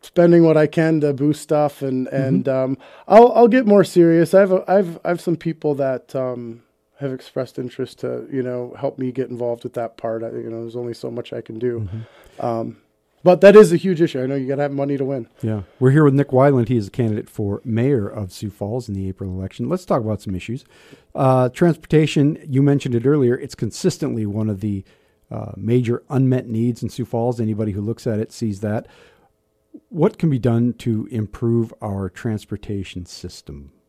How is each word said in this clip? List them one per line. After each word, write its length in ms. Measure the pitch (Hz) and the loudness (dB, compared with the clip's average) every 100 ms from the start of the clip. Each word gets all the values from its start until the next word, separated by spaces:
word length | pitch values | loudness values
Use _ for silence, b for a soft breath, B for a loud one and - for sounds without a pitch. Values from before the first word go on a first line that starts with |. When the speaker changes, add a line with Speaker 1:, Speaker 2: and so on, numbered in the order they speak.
Speaker 1:
spending 420 | - - 175 170 | -4 4 6 8
what 140 | 165 156 | 6 6
I 80 | 151 | 2
can 340 | 165 160 160 | 2 0 2
to 120 | 147 | 0
boost 280 | 143 143 147 | 0 -2 -2
stuff, 400 | - 151 147 147 | -2 0 0 -2
and, 260 | 135 131 127 | -6 -4 -4
Speaker 2:
Mm-hmm. 80 | 135 | -4
Speaker 1:
and, 340 | 131 143 127 | 0 0 0
um, 280 | 131 131 135 B B B | -2 -2 -6 B B B
I'll, 240 | 208 240 | 8 8
I'll 140 | 226 240 | 8 6
get 180 | 254 220 | 4 4
more 180 | 202 | 4
serious. 500 | 180 - 170 165 165 | 4 4 6 6 4
I've, 180 | 190 196 185 - | 4 4 2 2
I've, 320 | 185 180 170 | 2 2 -4
I've 180 | - 175 | -6 -4
some 140 | - 160 | -2 -4
people 400 | 170 160 151 139 | -4 -4 -4 -2
that, 400 | 135 127 _ 135 | -2 -4 _ -6
um, 480 | 131 123 117 117 _ _ _ _ | -6 -8 -12 -16 _ _ _ _
have 140 | 139 | -10
expressed 440 | 127 - - 127 - | -10 -10 -8 -8 -8
interest 400 | 127 - 127 - | -12 -8 -10 -8
to, 280 | 127 123 120 | -8 -8 -8
you 120 | 131 | -6
know, 300 | 123 123 123 - | -6 -6 -10 -8
help 200 | 139 135 | -8 -6
me 120 | 127 | -6
get 180 | 123 120 | -6 -8
involved 340 | 120 120 120 | -4 -6 -6
with 100 | 120 | -8
that 220 | 123 113 - | -8 -8 -8
part. 260 | 113 113 | -8 -6
I, 60 | 113 | -8
you 180 | 120 117 | -10 -10
know, 120 | 113 | -10
there's 140 | 117 117 | -10 -10
only 180 | 120 | -10
so 160 | 117 131 | -10 -10
much 220 | 120 120 | -10 -10
I 80 | 120 | -12
can 160 | - 113 | -12 -6
do. 220 | 123 117 | -6 -4
Speaker 2:
Mm-hmm. 640 | 101 110 113 _ - - 123 | -8 -10 -14 _ -20 -8 -6
Speaker 1:
Um, 320 | 117 117 113 _ _ _ _ | -4 -6 -12 _ _ _ _
but 160 | - 180 | 2 8
that 140 | 196 202 | 10 10
is 160 | 196 | 8
a 60 | 170 | 6
huge 240 | 190 165 | 0 0
issue. 200 | 165 131 | 0 0
I 40 | 127 | -4
know 100 | 139 | -4
you 120 | 127 | -4
gotta 140 | 139 | -2
have 80 | 143 | -2
money 240 | 139 139 139 | -2 -4 -2
to 80 | 135 | -2
win. 220 | 139 117 _ | -4 -8 _
Speaker 2:
Yeah. 200 | 113 107 92 _ | -6 -6 -8 _
We're 120 | 127 | 4
here 120 | 143 151 | 6 6
with 80 | |
Nick 160 | 139 139 | 4 2
Weiland. 380 | 127 139 135 117 | 4 4 4 2
He 60 | 123 | -2
is 120 | 98 | -2
a 40 | |
candidate 380 | - 117 107 - | -2 -2 -2 -6
for 320 | - 101 101 | -8 -6 -6
mayor 440 | - 110 127 135 101 | -4 -2 0 0 -2
of 240 | - 98 | -8 -12
Sioux 160 | - 107 | -10 -12
Falls 400 | - 101 123 123 | -8 -8 -6 -6
in 60 | 98 | -8
the 120 | 95 | -8
April 220 | 95 98 | -8 -10
election. 380 | 92 95 - 123 | -8 -10 -8 -6
Let's 160 | 180 - | -6 -2
talk 160 | 147 | -4
about 200 | 110 104 | -2 -6
some 140 | - 92 | -6 -8
issues. 300 | - 120 _ b b b b - | -8 -12 _ b b b b -2
Uh, 320 | 135 131 127 | 2 2 0
transportation, 880 | - 170 160 - 156 151 - 143 165 - | 2 0 0 0 2 2 2 0 0 -4
you 120 | 131 | 0
mentioned 340 | 143 143 143 120 | 2 2 0 -2
it 100 | 123 | 2
earlier. 300 | 151 123 123 | 2 2 0
It's 200 | 135 - | -6 -8
consistently 680 | 113 - 185 - 143 117 104 | -8 -2 -4 -4 -6 -4 -4
one 240 | 101 110 | -4 -4
of 100 | 98 | -4
the, 220 | 104 98 - _ _ _ _ | -4 -6 -10 _ _ _ _
uh, 200 | 110 107 - | -12 -12 -10
major 480 | 104 123 117 120 _ | -2 0 0 -4 _
unmet 380 | 139 131 127 120 | 0 2 0 -2
needs 340 | 113 120 113 | -4 -2 -4
in 60 | 117 | -8
Sioux 160 | - 90 | -8 -6
Falls. 340 | 117 117 117 | -4 -4 -2
Anybody 320 | 107 107 107 | -4 -4 -4
who 80 | 98 | -4
looks 260 | 104 117 - | -6 -6 -6
at 120 | 107 | -4
it 120 | 110 | -6
sees 260 | - 113 95 | -8 -8 -6
that. 260 | 107 110 - b b b b _ _ _ _ - _ | -6 -6 -8 b b b b _ _ _ _ -20 _
What 280 | 185 175 - | -2 -2 0
can 120 | 165 | -2
be 100 | 131 | 0
done 340 | 113 117 120 - | 0 0 0 -4
to 280 | - 110 - | -4 -4 -4
improve 640 | 117 101 - 117 117 113 - | -8 -8 -6 -2 -2 -2 -8
our 280 | 107 98 95 | -8 -6 -8
transportation 960 | - 120 107 - 101 - 101 95 - 90 | -8 -6 -6 -8 -14 -8 -8 -8 -12 -14
system? 680 | - - - - 71 71 _ | -16 -16 -18 -18 -18 -18 _